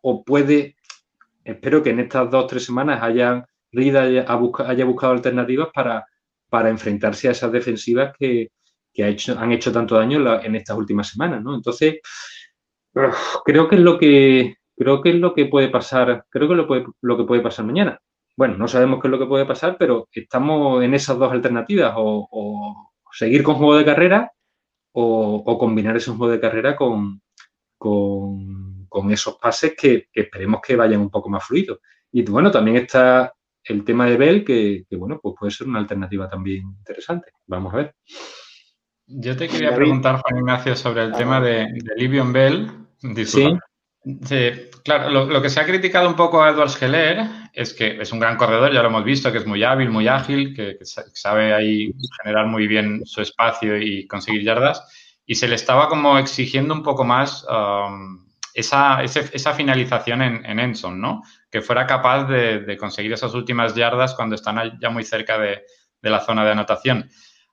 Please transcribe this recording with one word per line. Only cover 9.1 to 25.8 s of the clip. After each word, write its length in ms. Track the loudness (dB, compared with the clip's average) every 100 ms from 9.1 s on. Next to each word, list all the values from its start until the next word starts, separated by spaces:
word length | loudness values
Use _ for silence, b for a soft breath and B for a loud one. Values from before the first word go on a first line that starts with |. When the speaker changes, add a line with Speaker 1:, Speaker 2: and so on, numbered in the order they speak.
| -2 -4 -4
Speaker 1:
han 120 | 0
hecho 200 | 0 0
tanto 240 | -2 2 2
daño 220 | 2 2
en 80 | 2
la, 160 | 0
en 140 | -2 -6
estas 220 | -6 -8
últimas 320 | -4 -4 -4
semanas, 320 | -4 -4 -4
¿no? 140 | -6 -8
Entonces, 460 | -6 0 0 0 B B B B B _ _ _ _
uf, 440 | 0 0 0 -6 -6
creo 240 | 2 4 6
que 100 | 6
es 40 |
lo 160 | 6 6
que, 600 | 6 8 8 6 2 -4 _ -4
creo 240 | 2 2
que 80 | 4
es 60 | 2
lo 180 | 2
que 140 | 2 2
puede 220 | 2 2
pasar, 560 | 0 -2 0 2 0 -4
creo 180 | -2 2
que 80 | 2
lo 120 | 2
puede, 180 | -2 -4 -6
lo 160 | -2 -2
que 60 |
puede 180 | 2 0
pasar 240 | 0 -4 -4
mañana. 340 | 0 0 -2 _ _ _ -2
Bueno, 200 | 0 0
no 100 | -2
sabemos 320 | 2 2 2
qué 60 | 0
es 40 |
lo 80 | -2
que 80 | 0
puede 180 | 0 0
pasar, 320 | -2 -4 0
pero 300 | 0 0 -2
estamos 720 | -14 -6 -2 0 0 2 2
en 100 | 2
esas 240 | 0 0 0
dos 140 | 0
alternativas, 600 | 0 0 -2 -2 0 0 0
o, 320 | -2 -2 -4
o 640 | -10 -8 -8 -12 -14 -20 _ _
seguir 300 | -6 2 2
con 120 | 2 2
juego 220 | 6 6
de 80 | 6
carrera 440 | 4 4 4 0 _ _ _ _ _ _
o, 500 | -2 0 0 0 -2 -2
o 120 | 0
combinar 380 | 2 0